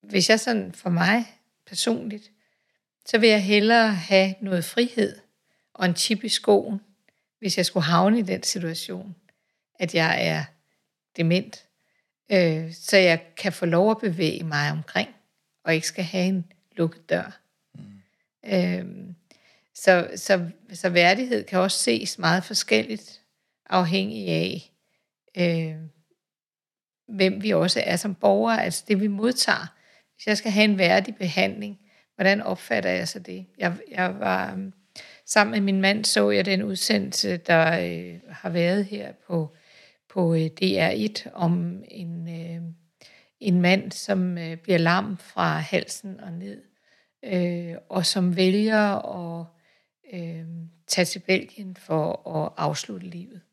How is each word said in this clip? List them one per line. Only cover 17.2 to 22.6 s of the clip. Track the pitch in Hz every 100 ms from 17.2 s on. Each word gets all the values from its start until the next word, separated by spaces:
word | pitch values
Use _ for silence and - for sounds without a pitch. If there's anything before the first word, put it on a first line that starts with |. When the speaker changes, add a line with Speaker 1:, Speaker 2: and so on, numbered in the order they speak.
| - - _ _ _
Speaker 2:
Mm. | - 98 101 _ _ _ _ 226
Speaker 1:
Øhm, | 196 180 180 180 185 185 175 _ _ _ _ _
så, | - - 180 165 -
så, | - 190 170 - _
så | 185 185
værdighed | 175 175 202 254 226
kan | 196 185
også | 190 -
ses | - 233 214 -
meget | 165 175
forskelligt, | 175 208